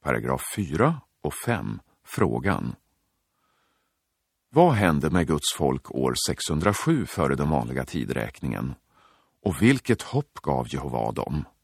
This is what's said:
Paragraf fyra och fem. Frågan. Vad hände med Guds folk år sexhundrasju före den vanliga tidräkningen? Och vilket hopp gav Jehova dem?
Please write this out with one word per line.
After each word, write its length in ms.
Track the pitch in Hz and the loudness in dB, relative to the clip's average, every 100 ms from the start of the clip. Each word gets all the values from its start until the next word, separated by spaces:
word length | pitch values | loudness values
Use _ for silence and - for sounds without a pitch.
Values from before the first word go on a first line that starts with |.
Paragraf 400 | 76 60 58 67 - - | 0 -2 0 -4 -4 -6
fyra 440 | 92 67 131 160 _ _ | -4 2 2 2 _ _
och 120 | - - - | -8 -6 -4
fem. 340 | 113 50 55 - _ | -2 -4 -8 -12 _
Frågan. 720 | - - 98 57 95 85 - - _ _ _ _ _ _ _ _ _ _ _ _ _ _ _ _ _ | -10 0 0 0 0 -2 -2 -8 _ _ _ _ _ _ _ _ _ _ _ _ _ _ _ _ _
Vad 220 | - 175 | 6 6
hände 380 | 120 98 73 78 | 6 4 4 2
med 160 | 87 82 | 2 2
Guds 280 | 78 - | 0 0
folk 360 | - 73 65 - | 0 0 0 -4
år 240 | 60 65 62 - | -2 0 0 -2
sexhundrasju 800 | - - 76 92 104 - 160 104 | -4 -2 0 0 0 0 0 -2
före 280 | - 76 | 0 0
den 160 | 67 73 | 2 2
vanliga 340 | 76 58 65 | 0 0 -6
tidräkningen? 920 | 65 - 52 64 55 - 67 50 62 - _ _ _ _ _ _ | -6 -6 -4 -4 -6 -6 -8 -6 -6 -10 _ _ _ _ _ _
Och 200 | 104 92 | -4 2
vilket 400 | 107 135 - 113 | 4 4 2 -2
hopp 320 | - 131 143 - | 0 -4 -4 -8
gav 240 | - 67 62 | -2 -2 -2
Jehova 380 | 69 69 60 57 | -6 -4 -4 -2
dem? 320 | 57 - 76 - _ | -2 -4 -4 -6 _